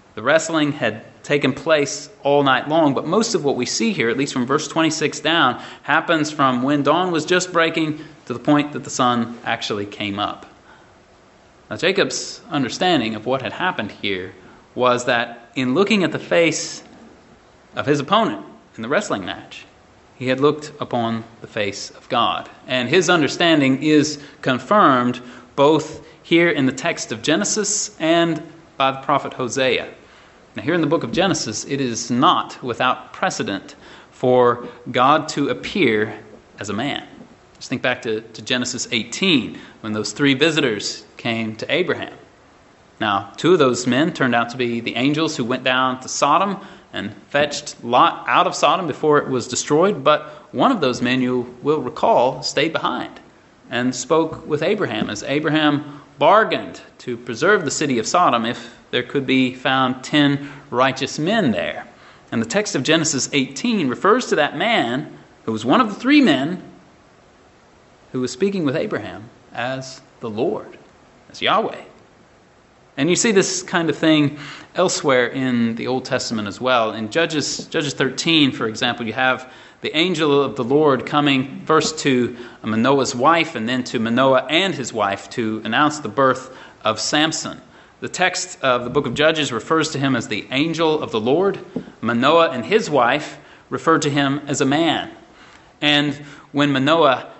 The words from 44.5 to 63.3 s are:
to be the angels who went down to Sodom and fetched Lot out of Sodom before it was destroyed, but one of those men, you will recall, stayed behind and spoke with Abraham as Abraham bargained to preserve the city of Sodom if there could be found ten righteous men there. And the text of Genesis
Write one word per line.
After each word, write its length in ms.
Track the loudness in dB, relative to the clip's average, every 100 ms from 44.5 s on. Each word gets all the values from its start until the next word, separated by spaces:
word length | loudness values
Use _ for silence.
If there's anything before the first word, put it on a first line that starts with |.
to 60 | -2
be 220 | -4 -2
the 160 | -4
angels 420 | -2 0 0 -2 -2
who 80 |
went 200 | -4 -2
down 340 | 0 2 0 -2
to 60 | -8
Sodom 500 | 0 2 4 2 -4 -10 -20 -14
and 200 | -10 -10 -12 -4
fetched 520 | 0 0 -4 -10 -12
Lot 420 | 0 4 4 2 0
out 180 | 2 2
of 80 |
Sodom 320 | 2 2 2 -2
before 320 | -2 2 2
it 100 | 2
was 200 | -4 -4
destroyed, 560 | -6 0 4 4 2
but 220 | 2 0 -2 -18 -8
one 160 | 0 2
of 100 | 2
those 220 | 0 0
men, 180 | 0 2
you 320 | 0 -2 -4 -4
will 180 | -2 0
recall, 640 | -2 0 4 4 4 0
stayed 280 | -4 -2 0
behind 460 | -2 -4 -4 -8 -14 -20 -20 _ _ -8
and 220 | -4 -2
spoke 540 | -4 0 0 0 -4 -6
with 160 | -2
Abraham 480 | 0 0 -2 -2 -4
as 140 | -6
Abraham 760 | -4 -2 0 2 2 2 -4 -16 -20 2
bargained 640 | 6 6 4 -2 -6 -14 -20 -14
to 180 | -10 -8
preserve 480 | -8 0 2 4
the 80 | 0
city 260 | -2 0 0
of 80 | 2
Sodom 380 | 4 4 4
if 280 | 0 -6 -12 -20 -6
there 100 | -4
could 240 | -2 -2 2
be 260 | 2 2
found 500 | 0 0 2 2 -2
ten 440 | -2 2 2 2 -4 -16 -4
righteous 480 | 2 2 0 -6 -4
men 320 | 0 2 2
there. 340 | 0 -4 -8 -12 -20 -20 -20 -8
And 100 | -4
the 60 | -2
text 300 | -2 -2 -2
of 80 |
Genesis 440 | 2 2 2 -2 -2